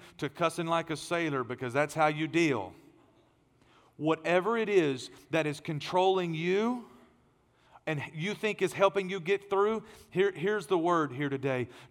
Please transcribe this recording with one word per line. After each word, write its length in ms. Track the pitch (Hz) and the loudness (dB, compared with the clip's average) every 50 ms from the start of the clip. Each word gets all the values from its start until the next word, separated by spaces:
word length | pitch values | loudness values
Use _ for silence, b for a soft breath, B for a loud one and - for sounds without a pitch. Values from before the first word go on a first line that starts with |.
| B B B - | B B B -8
to 100 | - 143 | -8 -8
cussing 380 | - - 170 165 - - 165 165 | -4 -2 -2 -2 -2 -2 -2 0
like 240 | 165 165 160 160 | 0 -2 -2 -2
a 40 | 156 | -6
sailor 480 | 143 - - 175 170 170 160 143 135 127 | -8 -6 -4 -2 -2 0 0 0 -2 -2
because 300 | 113 127 120 135 123 117 | -4 -6 -6 -6 -2 0
that's 200 | 139 147 147 - | 0 0 0 2
how 140 | 156 156 151 | 2 2 2
you 180 | 156 147 160 | 2 0 -4
deal, 460 | 151 151 165 170 156 135 113 95 90 - - - - _ _ _ _ _ _ _ _ _ _ _ _ _ _ b b b b b b b - | -2 2 2 2 2 2 0 -2 -6 -12 -18 -20 -20 _ _ _ _ _ _ _ _ _ _ _ _ _ _ b b b b b b b -4
whatever 600 | 147 156 160 156 156 165 170 185 175 208 233 233 | 0 0 0 0 2 2 2 2 2 2 0 0
it 120 | 220 202 | 0 4
is 400 | 208 190 165 143 135 127 - - B B B B | 4 4 4 4 0 -2 -6 -12 B B B B
that 140 | - 165 156 | -2 0 0
is 140 | 151 143 - | 0 -4 -4
controlling 760 | - - 160 147 - - - 180 185 190 190 185 180 170 160 | -6 -6 -6 -6 -6 -2 0 2 4 4 4 2 0 -2 -4
you, 520 | 156 165 175 185 196 220 233 247 247 226 - - - - _ _ _ _ _ _ _ _ b b b b b b b b - | -2 -2 0 2 2 2 0 -2 -4 -8 -14 -20 -20 -20 _ _ _ _ _ _ _ _ b b b b b b b b -4
and 120 | 156 147 131 - - | -4 -4 -4 -6 -8
you 220 | 156 156 196 208 | -6 -6 -6 -4
think 260 | - - 214 208 - | -2 -2 -2 0 0
is 120 | 196 180 - | -2 -2 2
helping 360 | 156 196 196 190 202 196 180 | 4 4 4 4 2 -2 -4
you 100 | 196 196 | -6 -6
get 300 | 156 165 202 196 - - | -2 -2 -2 -2 -2 0
through, 320 | 202 196 202 214 226 220 214 B B B B B | 0 2 2 2 0 -2 -4 B B B B B
here, 200 | - 180 196 202 | 0 0 2 2
here's 360 | 190 151 156 196 214 214 175 - | 0 -2 -2 -2 -2 -2 0 0
the 100 | 190 175 | 0 2
word 340 | 160 175 175 165 156 139 | 4 4 4 4 2 0
here 180 | 123 127 147 143 | -2 -4 -4 -4
today. 380 | 139 131 117 139 131 127 123 117 B B B B | -2 -2 -2 -2 -2 -2 -2 -4 B B B B